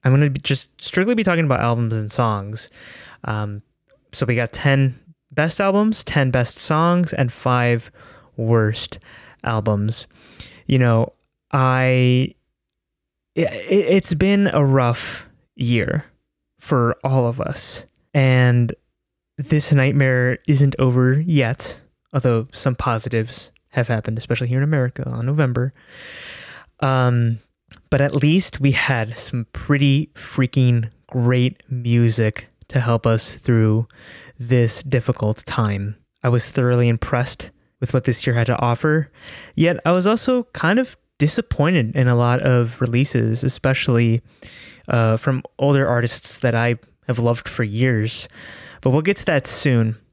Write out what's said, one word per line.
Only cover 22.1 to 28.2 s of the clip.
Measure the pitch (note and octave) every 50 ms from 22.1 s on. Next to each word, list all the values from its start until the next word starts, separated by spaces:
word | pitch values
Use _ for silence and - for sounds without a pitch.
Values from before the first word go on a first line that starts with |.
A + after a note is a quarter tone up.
| -
although | C#3+ B2 C3 A#2 A2+ A2 - -
some | - - C#3 B2+
positives | - - B2+ A#2 A2+ - B2 A#2 A2+ A2+ A#2 - - - - _ _ _ _
have | _ - A#2+ -
happened, | B2 A2 G#2 - A2+
especially | A2+ - - - A#2 B2+ A#2+
here | B2
in | C3 C#3
America | D3 D#3 C#3+ B2+ B2 - - C3
on | B2+ B2 A#2 A#2
November. | B2 C#3+ D3+ D3+ C3 B2 A#2+ B2 C3 - _ _ _ - - - - - - - - - - - - - - - _ _ _
Um, | - C3+ C3 C3 B2+ B2 B2 A#2+ A#2 A#2 A#2 A2 _ _ _ _ _ _ - - _ _
but | - C3+
at | C#3 C#3+ -
least | C3+